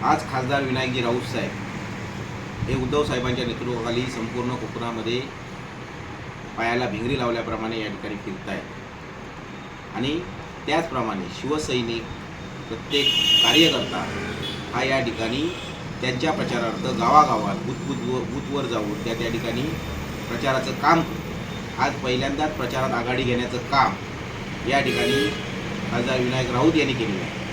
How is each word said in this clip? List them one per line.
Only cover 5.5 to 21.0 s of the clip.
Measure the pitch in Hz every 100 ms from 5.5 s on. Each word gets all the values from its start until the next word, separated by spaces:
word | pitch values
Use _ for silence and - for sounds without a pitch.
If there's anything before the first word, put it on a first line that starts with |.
| - - - - - - - - - - -
पायाला | 117 120 120
भिंगरी | 101 120 135
लावल्याप्रमाणे | 123 117 117 110 110 113
या | 107
ठिकाणी | 101 107 101
फिरतायत | 104 95 - 98 - - - - - - - - - - - - - -
आणि | 131 160 185 - - - 127
त्याचप्रमाणे | 156 170 131 113 101 87 -
शिवसैनिक | 127 151 151 127 117 117 117 - - - - - -
प्रत्येक | 113 - 143 139 139 - -
कार्यकर्ता | - - 165 - - - - - - - - - -
हा | 120
या | 131 135
ठिकाणी | 117 110 113 127 160 180 - - - -
त्यांच्या | 127 127 160
प्रचारार्थ | - - 120 117 - 131 127
गावागावात | - 147 151 170 165 -
बूथ, | - 127 139
बूथवर, | 127 120 127
बूथवर | 123 131 143 139
जाऊन | 123 113 104 101
त्या, | 110
त्या | 113 117
ठिकाणी | 113 113 117 147 - - - - - -
प्रचाराचं | 117 135 131 131
काम | - 147 165